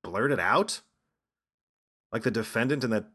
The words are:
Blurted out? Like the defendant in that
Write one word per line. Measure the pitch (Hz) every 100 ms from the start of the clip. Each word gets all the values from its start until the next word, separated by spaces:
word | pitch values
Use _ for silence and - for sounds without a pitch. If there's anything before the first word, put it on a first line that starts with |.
Blurted | 90 92 135 120
out? | 87 135 214 - _ _ _ _ _ _ _ _ _ _ _ _ _
Like | 117
the | 123
defendant | 113 107 113 127 143
in | 127
that | 107 -